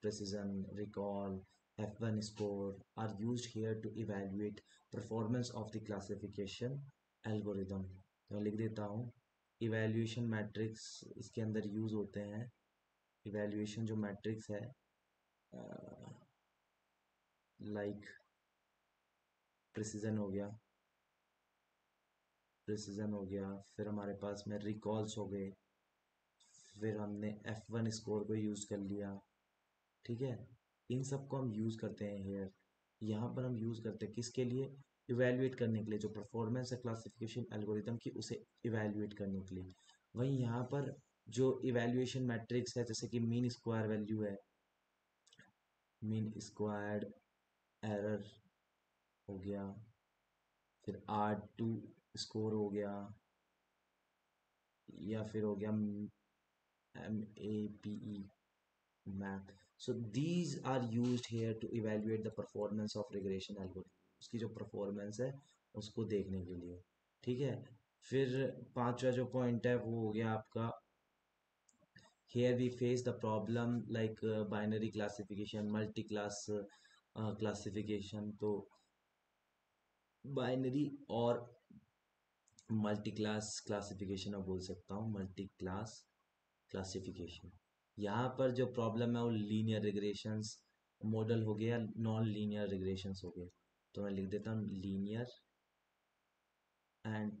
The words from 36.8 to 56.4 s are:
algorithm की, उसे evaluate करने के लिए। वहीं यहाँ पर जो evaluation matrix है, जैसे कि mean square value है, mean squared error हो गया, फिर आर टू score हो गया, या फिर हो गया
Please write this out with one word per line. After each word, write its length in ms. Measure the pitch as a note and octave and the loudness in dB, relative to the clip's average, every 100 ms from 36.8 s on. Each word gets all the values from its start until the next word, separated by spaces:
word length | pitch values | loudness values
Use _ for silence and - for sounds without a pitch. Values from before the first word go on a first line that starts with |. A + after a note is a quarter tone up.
| A#2+ A2 - - A2+ B2 A#2 | -2 -4 -6 -8 -4 -4 -4
algorithm 440 | G#2+ G#2 G#2+ G#2 A#2 | -2 0 0 0 -2
की, 140 | C3 | -2
उसे 320 | - A#2 A#2 - _ | -4 -4 -6 -8 _
evaluate 480 | A#2+ A2 G#2+ G#2 G#2 | 0 2 2 0 -2
करने 260 | G#2 G2 F#2+ | -2 -2 -2
के 140 | F#2 | -4
लिए। 180 | F#2 F#2 F#2 - - _ A2 | -6 -8 -12 -20 -20 _ 0
वहीं 220 | C3+ C3+ | 2 4
यहाँ 260 | A#2 A#2 | 2 2
पर 320 | A#2+ C#3+ C#3 - - _ - | 0 0 -2 -4 -14 _ -4
जो 320 | A2 C3 B2 | 4 6 6
evaluation 580 | C3 A#2+ A#2+ B2 B2 C3 | 4 4 4 4 4 2
matrix 540 | B2 A2+ A2+ A#2+ B2 B2+ | 2 0 2 0 2 0
है, 60 | |
जैसे 240 | A2+ A2 A2+ | 0 -2 0
कि 120 | A#2+ | 2
mean 280 | A#2 A#2+ B2 | 4 4 2
square 380 | A#2 A2+ A2+ A2 | 0 0 2 2
value 360 | G#2+ G#2 A2 | 2 2 2
है, 140 | G#2 G2+ - _ _ _ _ _ _ _ _ - - _ _ _ _ _ | 0 -2 -8 _ _ _ _ _ _ _ _ -20 -20 _ _ _ _ _
mean 300 | G#2+ A2 A2 G2+ | 0 0 0 -2
squared 640 | - - G#2+ G#2 G#2 G#2 - - _ _ _ _ _ _ | -10 -2 0 0 0 0 -2 -8 _ _ _ _ _ _
error 420 | G#2+ G#2 G#2 G#2 G2 - _ _ _ _ _ _ _ _ - | -2 0 2 0 -4 -14 _ _ _ _ _ _ _ _ -8
हो 100 | F#2+ | -6
गया, 340 | G2 G2+ G2 G2+ A2 _ _ _ _ _ _ _ _ _ | -2 -2 -4 -8 -14 _ _ _ _ _ _ _ _ _
फिर 180 | - F#2+ - | -8 -8 -2
आर 400 | G#2+ G#2 G2+ - - | 2 4 2 -2 -2
टू 360 | A2+ A2 G#2+ - _ - | 0 0 -6 -16 _ -10
score 380 | - A2 A2 | -4 0 2
हो 140 | G#2+ G#2 | 2 2
गया, 220 | G2+ G2+ G2+ G#2 G#2 _ _ _ _ _ _ _ _ _ _ _ _ _ _ _ _ - | 2 0 -2 -8 -12 _ _ _ _ _ _ _ _ _ _ _ _ _ _ _ _ -20
या 340 | - F#2+ A2 | -8 -4 -2
फिर 180 | G2+ G#2+ | -2 0
हो 140 | G#2 G2 | 2 2
गया 140 | G#2+ G#2+ G#2 G#2 G#2 - _ _ | 2 2 2 0 -6 -8 _ _